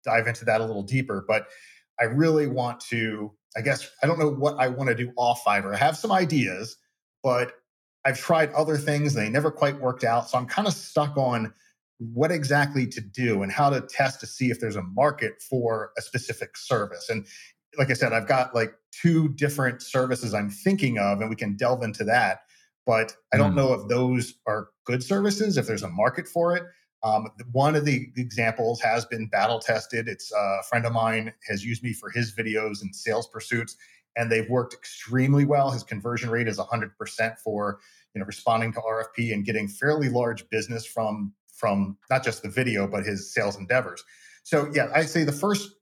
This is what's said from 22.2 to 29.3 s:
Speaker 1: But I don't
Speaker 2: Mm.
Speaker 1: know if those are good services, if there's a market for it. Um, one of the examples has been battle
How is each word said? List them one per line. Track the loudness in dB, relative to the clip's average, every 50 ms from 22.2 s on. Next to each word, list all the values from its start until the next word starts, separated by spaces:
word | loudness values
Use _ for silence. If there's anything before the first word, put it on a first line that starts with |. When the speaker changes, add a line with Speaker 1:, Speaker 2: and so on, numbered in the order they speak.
| 4 2 0 -4 _ _ _ _ _ _ _ _ _
Speaker 1:
But | 2 2 2 2 0 -6 _ _ _ 4
I |
don't | 4 4 6
Speaker 2:
Mm. | 4
Speaker 1:
know | 4 4 4 2
if | 0 0
those | 0 2 2 2 2 2 0 -2 -4 -10 _ _
are | -4 -4 -4 -4 -8 _ _ _
good | -2 -2 -2 0
services, | 0 0 2 2 2 2 2 0 2 2
if | 0 0
there's | 0 -4 -4 -4
a | -6
market | 0 2 2 2 0 -2 -10
for | -4 -2 0 2 2 2
it. | 0 -4 -8 _ _ _ _ _ _ -2
Um, | 0 0 0 0 -4 _ -14 -14 -2
one | 2 4 4 4 4
of | 2 2
the | 2 0 0 -2 -6 -6
examples | -6 -6 -4 -2 0 0 0 0 0 0 -2 0 0
has | 0 0 0 0 -2
been | -4 -8 -8 -6
battle | -2